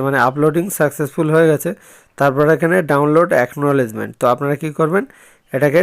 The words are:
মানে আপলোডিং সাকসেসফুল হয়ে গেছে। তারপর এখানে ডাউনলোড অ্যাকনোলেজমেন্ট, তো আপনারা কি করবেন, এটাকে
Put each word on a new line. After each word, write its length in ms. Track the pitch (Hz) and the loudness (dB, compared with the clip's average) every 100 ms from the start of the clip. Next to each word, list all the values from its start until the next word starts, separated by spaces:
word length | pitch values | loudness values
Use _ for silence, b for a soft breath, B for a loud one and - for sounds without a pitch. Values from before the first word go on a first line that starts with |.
| 135 | -2
মানে 120 | 135 123 | 0 0
আপলোডিং 380 | 139 151 151 190 - | 2 0 0 -4 -2
সাকসেসফুল 500 | 147 - 147 - 156 156 | -2 -2 -6 -4 0 2
হয়ে 120 | 165 | 4
গেছে। 180 | 147 170 196 b b b - | 2 -2 -10 b b b -2
তারপর 260 | 139 135 147 156 | 0 2 2 2
এখানে 200 | 165 185 151 | 2 0 0
ডাউনলোড 380 | 143 147 151 175 151 | 0 2 2 2 2
অ্যাকনোলেজমেন্ট, 760 | 123 - 143 139 120 110 107 - | 0 -2 -2 0 -2 -6 -10 -4
তো 40 | 123 | -2
আপনারা 220 | 123 143 143 | 0 -2 -4
কি 80 | 156 147 | -6 -4
করবেন, 240 | 156 185 277 b b b _ 135 | -2 -2 -4 b b b _ -2
এটাকে 240 | 143 151 | 0 2